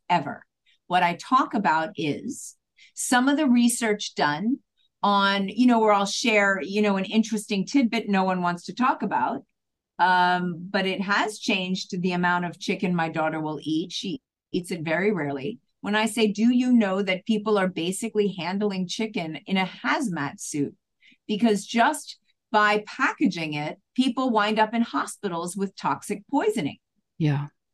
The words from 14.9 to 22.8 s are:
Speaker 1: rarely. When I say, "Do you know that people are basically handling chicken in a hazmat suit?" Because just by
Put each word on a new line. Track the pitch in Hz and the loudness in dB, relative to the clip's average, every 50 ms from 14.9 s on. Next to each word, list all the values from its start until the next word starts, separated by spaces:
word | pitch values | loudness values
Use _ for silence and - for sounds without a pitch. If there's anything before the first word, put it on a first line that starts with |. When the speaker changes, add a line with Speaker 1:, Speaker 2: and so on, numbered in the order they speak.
| 160 175 185 214 | -2 0 0 0
Speaker 1:
rarely. | 214 165 147 139 139 135 131 147 - - _ _ _ _ | 0 -2 -2 -4 -6 -6 -6 -8 -10 -10 _ _ _ _
When | - 196 208 | -6 -2 0
I | 214 220 | 0 0
say, | 214 - 240 220 208 | 0 0 0 0 0
"Do | 208 202 226 240 | 2 2 2 4
you | 247 247 254 254 | 4 4 4 4
know | 247 233 208 190 190 196 | 4 4 4 4 0 0
that | 208 190 185 185 - | 0 -2 -2 -4 0
people | - 220 208 208 220 208 196 | 0 0 0 2 2 2 2
are | 185 185 | 2 0
basically | 180 170 165 180 190 - 233 220 - 208 202 196 - 175 | -2 -2 -4 -4 -4 -4 -6 -4 -2 0 -2 -2 -2 -6
handling | 156 175 190 202 214 208 190 185 185 175 | -6 -4 -2 -2 -2 -2 -2 -2 -4 -4
chicken | - - 226 220 214 202 165 160 156 - - | -4 -4 -6 -4 -4 -6 -6 -6 -8 -10 -6
in | - 196 190 | -2 -2 -2
a | 185 | -2
hazmat | 185 - - - 262 294 330 277 202 170 151 143 135 - - | -2 -4 -6 -2 -2 0 0 0 -2 -4 -4 -6 -6 -8 -10
suit?" | - - - 147 139 - - _ _ _ _ _ _ _ _ _ _ - | -12 -6 -4 -4 -4 -4 -6 _ _ _ _ _ _ _ _ _ _ -6
Because | 214 190 240 226 208 202 - | -2 0 2 2 2 0 -2
just | - - 226 233 285 302 - - - - _ _ _ _ _ _ - | -2 2 2 2 2 2 -2 -8 -14 -18 _ _ _ _ _ _ 0
by | - 208 214 208 214 208 | 2 4 4 4 4 2